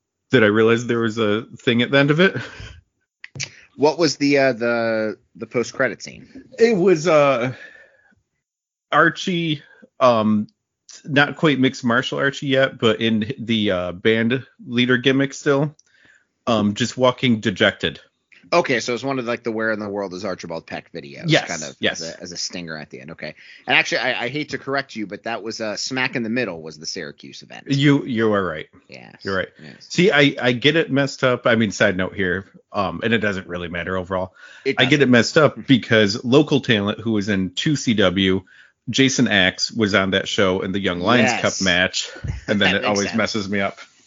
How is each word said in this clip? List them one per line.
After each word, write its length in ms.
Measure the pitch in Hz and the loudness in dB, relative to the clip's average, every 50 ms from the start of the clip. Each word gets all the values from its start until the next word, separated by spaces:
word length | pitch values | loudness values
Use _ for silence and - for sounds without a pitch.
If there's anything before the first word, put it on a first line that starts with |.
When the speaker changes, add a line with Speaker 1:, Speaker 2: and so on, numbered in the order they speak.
| _ _ _ _ _ _ | _ _ _ _ _ _
Speaker 1:
that 140 | - 127 110 | 4 4 4
I 40 | 104 | 6
realized 400 | 104 110 110 110 117 117 123 117 | 4 4 4 4 4 2 0 -2
there 120 | 120 117 | -2 0
was 180 | 117 113 107 117 | 0 -2 -2 -2
a 300 | 113 104 104 110 - - - - | 0 0 0 -2 -4 -8 -16 -4
thing 240 | - 135 117 117 | -2 0 2 2
at 80 | 123 127 | 0 2
the 80 | 135 139 | 2 2
end 140 | 139 143 | 4 4
of 80 | 147 156 | 4 2
it. 160 | 180 190 - 131 - - - - - - - - _ _ _ _ _ _ _ _ - - _ - - - - - - _ _ | 2 2 2 -2 -8 -10 -14 -18 -18 -20 -20 -20 _ _ _ _ _ _ _ _ -20 -20 _ -12 -12 -12 -12 -20 -20 _ _
Speaker 2:
What 220 | - 127 156 143 160 | 0 2 2 2 2
was 200 | 175 147 - - | 0 0 0 0
the, 200 | 143 143 143 139 | 0 2 4 4
uh, 160 | 135 135 123 | 4 2 0
the, 640 | 107 120 120 120 120 117 113 113 110 110 110 101 - _ _ _ | 0 -2 -2 0 0 0 0 -2 -2 -2 -4 -6 -8 _ _ _
the 120 | - - - | -16 -16 -6
post-credit 560 | - 127 113 - - - 135 120 90 - - | -4 -4 -4 -4 -2 -2 -2 -2 -2 -6 -12
scene? 420 | - 64 58 - - _ - - - - - | -18 -18 -20 -20 -20 _ -20 -20 -20 0 2
Speaker 1:
It 180 | 226 233 233 180 | 4 4 4 2
was, 300 | 170 196 180 156 151 180 | 4 4 2 2 2 2
uh, 460 | 160 151 143 139 135 120 117 131 123 - - - - - - _ _ _ _ _ _ _ _ _ _ _ _ _ _ _ _ _ _ _ _ _ | 4 4 4 4 2 0 -2 -4 -6 -8 -16 -20 -20 -20 -20 _ _ _ _ _ _ _ _ _ _ _ _ _ _ _ _ _ _ _ _ _
Archie, 720 | - 147 165 165 156 - - 190 185 170 170 160 151 143 - _ - _ - _ _ _ | 2 2 2 2 2 -2 -4 -4 -4 -2 -2 -2 -4 -4 -6 _ -20 _ -20 _ _ _
um, 480 | 131 127 120 110 107 107 107 104 104 - _ _ _ _ _ _ _ - - - - | 4 4 4 4 4 2 2 2 0 -4 _ _ _ _ _ _ _ -20 -20 -20 -10
not 320 | - 143 139 147 143 139 - | -2 2 2 2 2 0 0
quite 220 | - 156 139 127 | 2 2 4 4
mixed 240 | 131 131 127 - - | 2 0 0 -2 -2
martial 360 | 120 117 123 127 - 151 143 | 0 0 0 0 -2 -4 -2
Archie 280 | 139 139 135 - 151 143 | -2 -2 -2 -4 -4 0
yet, 300 | 131 131 135 135 - - | 2 2 2 0 0 0
but 240 | 123 113 107 - | 0 0 2 2
in 320 | 117 113 113 107 101 98 104 - | 0 0 0 0 -2 -4 -6 -10
the, 320 | 113 107 117 110 104 101 | -4 -2 0 0 2 0
uh, 200 | 92 90 90 90 87 | 0 0 -2 -4 -8
band 520 | 90 - 113 113 113 113 113 123 131 123 - _ _ - | -2 0 2 2 2 2 0 0 -2 -4 -10 _ _ -16
leader 340 | 131 120 120 123 123 127 120 | -6 -2 0 2 2 2 2
gimmick 360 | 120 135 131 135 139 135 - | 4 2 2 2 0 -2 -4
still, 420 | - - 151 143 139 151 147 - _ _ _ _ _ _ _ _ _ _ _ _ _ _ | -4 -2 0 0 0 0 -2 -6 _ _ _ _ _ _ _ _ _ _ _ _ _ _
um, 300 | 117 117 107 104 104 101 | -2 0 2 2 0 0
just 220 | - 123 113 - 127 | 0 -4 -4 0 2
walking 420 | 127 127 123 - - 127 117 107 | 2 2 2 2 0 0 0 2
dejected. 600 | 104 113 95 - 110 101 - - - 85 73 - - _ _ _ _ _ _ - _ _ 165 | 0 -2 0 2 2 2 2 0 -4 -6 -6 -6 -14 _ _ _ _ _ _ -20 _ _ 0
Speaker 2:
Okay, 260 | 175 180 - 135 117 | 0 2 2 -2 -2
so 140 | 110 - 123 | -2 -4 -6
it's 100 | 113 120 | -4 -4
one 160 | 135 135 131 | -4 -6 -4
of, 60 | 120 | -4
like, 180 | 113 120 110 - | -4 -6 -4 -4
the 80 | 120 | -6
Where 220 | 110 110 113 110 110 | -4 -2 -2 -2 -2
in 60 | 104 | -4
the 100 | 107 101 | -6 -8
World 240 | 98 101 101 95 87 | -6 -6 -6 -8 -8
is 100 | 90 101 | -8 -8
Archibald 420 | 101 90 87 - 87 82 82 - | -8 -8 -8 -8 -10 -10 -10 -10
Peck 280 | - 98 80 - _ - | -12 -14 -14 -14 _ -16
videos 320 | 82 69 69 69 65 - 160 | -16 -16 -14 -16 -10 -2 0
Speaker 1:
Yes, 220 | 156 135 - - | 0 0 0 -2
Speaker 2:
kind 140 | 87 82 78 | -8 -10 -10
of 120 | 71 65 - | -12 -10 -4
Speaker 1:
yes. 180 | - 101 - 80 | -4 -4 -4 -4
Speaker 2:
as 160 | 82 82 - | -8 -12 -12
a, 60 | - | -12
as 100 | 90 90 | -14 -14
a 60 | 87 - | -12 -10
stinger 400 | - - - 92 87 80 80 78 | -10 -10 -10 -10 -12 -12 -12 -14
at 120 | 73 - | -14 -16
the 120 | - 64 | -18 -18
end. 100 | 65 76 | -18 -18
Okay. 240 | 80 - - 76 76 - - - - - _ - | -16 -14 -14 -14 -14 -16 -20 -20 -20 -18 _ 0
And 80 | 131 | 0
actually, 220 | 156 156 - 175 139 | 0 0 0 -2 -4
I, 260 | 113 127 120 95 117 | -2 -2 -4 -4 -6
I 40 | 123 | -6
hate 220 | 131 151 151 - | -6 -6 -8 -8
to 60 | - 127 | -10 -10
correct 380 | - 139 135 139 135 - - | -8 -6 -6 -6 -6 -6 -8
you, 100 | 113 107 | -10 -10
but 180 | 90 104 101 - | -8 -10 -12 -10
that 200 | 113 117 110 92 | -10 -10 -8 -8
was, 160 | 113 107 - | -10 -10 -8
uh, 160 | 113 107 101 | -8 -8 -6
smack 400 | 92 - - 131 131 127 127 113 | -8 -8 -6 -4 -4 -4 -4 -4
in 80 | 127 117 | -6 -6
the 60 | 107 | -4
middle 320 | 113 127 123 101 87 82 | -4 -4 -4 -6 -6 -10
was 180 | 78 80 78 76 | -12 -16 -16 -14
the 60 | 80 | -14
Syracuse 560 | - - 95 80 71 71 - - 69 - - | -12 -12 -10 -12 -12 -14 -16 -20 -20 -20 -20
event. 240 | - - - 58 - - | -20 -20 -20 -20 -8 -4
Speaker 1:
You, 380 | 139 139 143 147 139 143 - | -2 2 4 4 4 2 0
you 260 | - 123 110 113 110 | -2 -4 0 0 0
are 100 | 104 101 | 0 0
right. 280 | 95 87 78 78 - - _ 69 _ _ | -2 -4 -6 -8 -12 -14 _ -20 _ _
Speaker 2:
Yes, 320 | 67 64 60 - - - - | -20 -20 -20 -20 -20 -12 -8
Speaker 1:
You're 120 | 95 98 | -6 -4
right. 140 | 92 - - - - | -4 -4 -6 -10 -18
Speaker 2:
yes. 260 | 78 76 57 - - - | -20 -20 -20 -20 -18 -6
Speaker 1:
See, 220 | - - 175 175 143 | 0 2 2 4 4
I, 200 | 147 147 143 135 - | 4 4 4 2 0
I 120 | 120 127 123 | -2 -2 -2
get 240 | 120 107 143 156 165 | 2 2 2 2 2
it 120 | 156 - | 0 0
messed 360 | 135 135 139 135 - - - | 0 0 0 -2 -2 0 0
up. 200 | 127 123 120 - | 0 0 2 2
I 100 | 131 117 | 2 2
mean, 160 | 113 113 104 | 2 2 0
side 260 | 95 - 117 104 95 92 | 0 2 2 2 2 0
note 180 | 92 90 - | -4 -4 -4
here, 340 | 95 95 90 87 95 95 - _ - _ _ | -4 -2 -2 -2 -4 -6 -10 _ -20 _ _
um, 300 | - 104 98 87 - - - | -6 -4 -4 -4 -4 -4 -2
and 100 | 113 113 | -2 0
it 40 | 110 | 0
doesn't 300 | 95 107 98 92 90 82 | 0 -2 -4 -4 -8 -8
really 200 | 87 87 87 85 | -10 -10 -8 -8
matter 300 | 85 85 87 92 92 92 | -8 -8 -6 -6 -6 -6
overall. 360 | 90 85 95 92 92 92 - _ - - - - - | -4 -4 -4 -4 -4 -6 -10 _ -20 -20 -20 -8 -6
Speaker 2:
It 120 | 135 131 - | -4 0 2
Speaker 1:
I 60 | 131 | 4
get 60 | 131 | 4
Speaker 2:
doesn't. 100 | 147 147 | 4 4
Speaker 1:
it 80 | 139 123 | 6 6
messed 280 | 123 117 110 - - 160 | 6 6 4 4 4 4
up 300 | 151 131 - 113 104 - | 4 4 2 0 2 2
because 560 | 135 113 - - 117 110 107 101 98 123 - | 4 4 4 4 4 4 4 4 2 -2 -2
local 380 | 117 123 147 156 151 156 131 | 4 4 4 4 4 2 0
talent 400 | - - 120 104 101 101 107 - | 0 0 0 0 0 -2 -4 -4
who 100 | 104 117 | -4 -2
was 160 | 110 104 98 107 | -2 -2 0 0
in 260 | 104 95 95 90 - | -2 -2 -2 -4 -4
two 220 | - - 160 151 | -4 -2 -2 -2
C 200 | 139 - 131 113 | 0 0 0 2
W, 500 | 101 101 90 87 98 98 95 92 95 - _ - - - _ _ _ _ - | 4 4 2 4 2 2 2 2 0 -2 _ -18 -20 -20 _ _ _ _ -6
Jason 380 | 113 - 135 131 - - 127 104 | 0 2 2 2 4 2 2 2
Axe, 460 | 104 98 92 92 - - - - - | 4 4 4 2 2 -2 -6 -6 -2
was 200 | 117 110 101 98 | -2 0 2 2
on 180 | 101 95 95 | 2 2 2
that 180 | 95 95 - - | 0 -2 -2 -2
show 320 | - - 101 92 92 95 | 0 0 2 2 2 0
in 100 | - 98 | -2 -4
the 80 | 92 101 | -4 -4
Young 220 | 95 95 90 87 | -2 -2 -2 -2
Lions 300 | 87 104 120 123 117 127 | 0 2 2 4 4 2
Speaker 2:
Yes. 100 | 117 101 | 0 0
Speaker 1:
Cup 240 | 90 104 - - 95 | -2 -2 -2 0 0
match, 440 | 95 87 90 92 92 - - - - - - - - - - - - | 0 2 2 2 0 -2 -4 -8 -8 -12 -12 -12 -10 -10 -10 -4 -4
and 140 | 110 101 | 0 0
then 100 | 101 92 | 2 2
Speaker 2:
<laughs> 0 | |
That 40 | 92 | 0
Speaker 1:
it 60 | 98 - | 0 0
Speaker 2:
makes 40 | 104 | 0
Speaker 1:
always 200 | 104 101 101 90 | 0 0 -2 -2
Speaker 2:
sense. 100 | 87 113 | -2 -2
Speaker 1:
messes 320 | 104 95 - 110 98 95 | -2 -2 -4 -6 -6 -4
me 100 | 104 101 | -4 -4
up. 180 | 98 95 - - - - _ _ _ | -4 -4 -6 -10 -18 -20 _ _ _